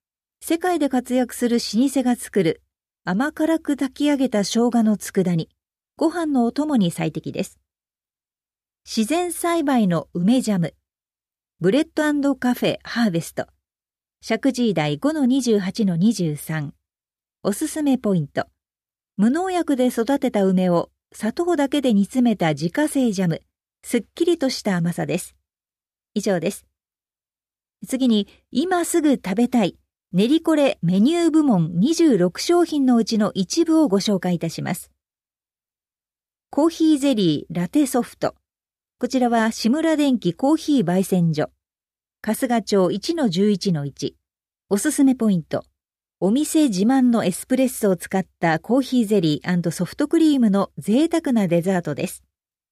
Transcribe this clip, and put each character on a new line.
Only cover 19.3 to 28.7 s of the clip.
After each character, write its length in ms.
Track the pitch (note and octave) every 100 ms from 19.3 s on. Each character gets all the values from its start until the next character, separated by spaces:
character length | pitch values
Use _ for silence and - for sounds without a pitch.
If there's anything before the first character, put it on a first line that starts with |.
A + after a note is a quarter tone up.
農 200 | D#4 F#4+
薬 260 | F4+ D#4 B3+
で 120 | B3+
育 300 | A#3+ A#3 C#4
て 120 | C4
た 140 | G#3+
梅 260 | F#3+ F#3 F3+
を 200 | E3+ - _ _
砂 200 | - G#3+
糖 240 | D4 F4 D#4
だ 120 | C#4
け 120 | D4
で 140 | C4
煮 100 | G3+
詰 240 | G3 B3+ A#3+
め 80 | G#3
た 140 | E3
自 200 | C#3 E3+
家 180 | - D4+
製 240 | C#4 A#3+
ジ 100 | F#3+
ャ 60 | F3+
ム。 140 | D#3 _ _ _ _
す 160 | - A#3+
っ 60 | -
き 100 | -
り 140 | E4+ E4+
と 120 | C#4
し 120 | -
た 140 | G#3 F3
甘 160 | E3+
さ 140 | E3+ D3
で 120 | E3+
す。 180 | - _ _ _ _ _ _ _ _
以 60 | G#3
上 200 | G#3 F3+
で 100 | E3+
す。 160 | - _ _ _ _ _ _ _ _ _ _ _ - -
次 220 | B3+ B3+
に、 200 | G#3+ G3 _ -
今 340 | A#3+ F4+